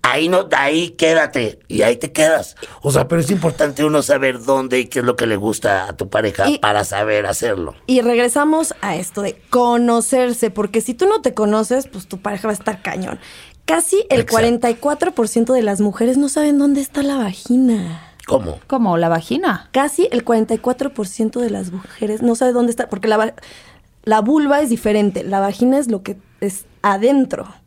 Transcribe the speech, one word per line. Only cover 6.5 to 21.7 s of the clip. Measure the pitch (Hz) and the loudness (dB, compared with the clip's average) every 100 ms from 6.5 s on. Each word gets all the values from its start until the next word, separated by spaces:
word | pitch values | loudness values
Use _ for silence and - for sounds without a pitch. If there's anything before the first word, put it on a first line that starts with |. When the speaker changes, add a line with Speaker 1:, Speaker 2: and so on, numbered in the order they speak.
| 294 | 2
Speaker 1:
para | 104 104 | 0 0
saber | 101 98 107 107 101 | -2 -2 0 0 0
hacerlo. | - 117 98 78 - - | -2 -2 -4 -6 -10 0
Speaker 2:
Y | 254 | 2
regresamos | 233 240 240 285 294 311 320 - | 2 2 0 2 2 0 -2 -6
a | 202 170 | -6 -6
esto | 185 - | -6 -6
de | 202 - _ | -8 -10 _
conocerse, | 247 240 240 240 233 226 262 254 240 220 | 0 2 2 2 2 2 0 0 0 -2
porque | 196 208 220 | -2 -2 -2
si | 220 | -2
tú | 233 381 | 0 2
no | 427 | 2
te | 254 | 0
conoces, | 240 214 214 214 254 269 | 0 0 2 0 -2 -2
pues | 196 - | -14 -14
tu | 185 | -10
pareja | 208 202 220 | -8 -6 -4
va | |
a | 208 | -4
estar | - 196 | -6 -6
cañón. | 196 - 185 - - - - - - | -8 -8 -8 -10 -14 -20 -20 -14 -2
Casi | 320 330 392 - | 0 2 0 2
el | 247 | 0
Speaker 1:
Exacto. | 233 | 2
Speaker 2:
cuarenta | 226 233 233 240 | 2 2 2 0
y | 233 | 0
cuatro | 285 294 349 | -2 0 -2
por | - 220 | 0 0
ciento | 233 226 | 0 2
de | 254 | 2
las | 214 196 | 2 0
mujeres | 208 190 233 254 | 0 0 0 2
no | 285 | 0
saben | 302 302 285 | 0 2 4
dónde | 285 277 | 4 2
está | 277 - | -2 -4
la | 277 277 | -2 -2
vagina. | 208 185 - 247 254 220 175 165 - _ - | -4 -6 0 2 4 2 -2 -10 -16 _ -4
Speaker 1:
¿Cómo? | - 82 73 - | -4 -2 -10 -6
Speaker 3:
¿Cómo? | 269 214 170 | -2 0 2
¿La | 170 | 2
vagina? | 165 165 254 370 190 - | 0 -2 -2 -2 -4 -2
Speaker 2:
Casi | 254 285 - 370 | -2 0 0 0
el | 240 | 0
cuarenta | 233 226 220 | 0 0 2
y | 226 | -2
cuatro | 247 254 277 | -2 -2 -4
por | 262 196 | -6 -8
ciento | - 220 240 | -2 -4 -2
de | 240 | -4
las | 196 185 | -4 -8